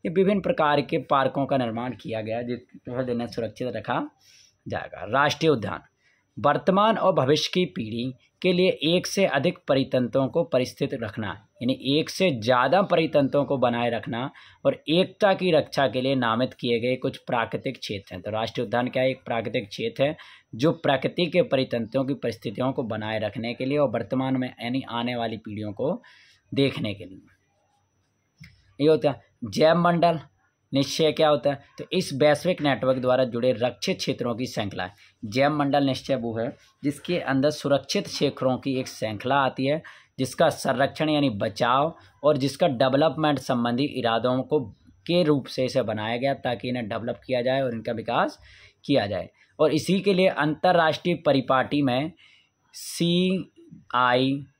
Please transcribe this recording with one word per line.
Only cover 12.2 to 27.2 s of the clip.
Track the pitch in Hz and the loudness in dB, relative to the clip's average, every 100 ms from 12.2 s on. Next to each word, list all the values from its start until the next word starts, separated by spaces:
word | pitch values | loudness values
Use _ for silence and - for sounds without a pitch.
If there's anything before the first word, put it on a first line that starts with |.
| 185 123 | 0 0
ज़्यादा | 107 123 135 175 | 2 4 4 2
परितंत्रों | 196 165 160 147 135 143 | 2 2 2 2 2 0
को | 131 139 | 0 0
बनाए | 120 120 120 | 0 0 -2
रखना | 110 113 117 139 - - _ | -2 -6 -6 -6 -10 -20 _
और | 139 - - | -2 -2 0
एकता | 165 185 - 202 | 0 0 2 2
की | 190 180 | 2 2
रक्षा | 156 127 - 135 | 2 2 0 0
के | 123 | 0
लिए | 127 | 0
नामित | 135 120 113 127 | 0 0 0 -2
किए | - 127 117 | -4 -2 0
गए | 123 131 | 0 -2
कुछ | 135 127 | -4 -6
प्राकृतिक | - 127 110 113 135 120 | -4 -2 -2 -4 -6 -10
क्षेत्र | - 101 - | -10 -10 -10
हैं। | 92 | -12
तो | 104 | -6
राष्ट्रीय | 107 110 127 110 | -4 -4 -4 -2
उद्यान | 117 123 | -2 0
क्या | 127 | 0
है? | 131 | 0
एक | 131 - | -2 -4
प्राकृतिक | 117 107 104 101 | -4 -2 -6 -6
क्षेत्र | - 113 - | -8 -8 -2
है | 139 165 - - _ | -2 -2 -16 -20 _
जो | 113 151 | 0 0
प्रकृति | 160 143 135 - - 175 | 0 0 0 0 -2 0
के | 175 | 2
परितंत्रों | - 135 127 117 110 147 | 2 0 0 -2 -2 -2
की | 131 | -2
परिस्थितियों | 143 131 107 120 101 127 | -4 -4 -6 -10 -4 -4
को | 135 | -2
बनाए | 117 110 107 110 | -6 -6 -4 -4
रखने | 107 - 117 | -4 -6 -8
के | 117 | -6
लिए | 131 147 | -2 0
और | 135 | 0
वर्तमान | 113 117 131 131 131 | 0 -2 -2 0 -2
में | 127 - | -2 -6
यानी | 117 131 131 | -4 -4 -4
आने | 117 120 120 | -6 -4 -4
वाली | 113 110 | -4 -6
पीढ़ियों | 110 104 107 | -10 -10 -8
को | 104 135 240 - - _ _ _ | -4 -4 -4 -10 -20 _ _ _
देखने | - 139 - 107 | 0 0 0 -6
के | 101 | -8
लिए। | 90 - | -14 -18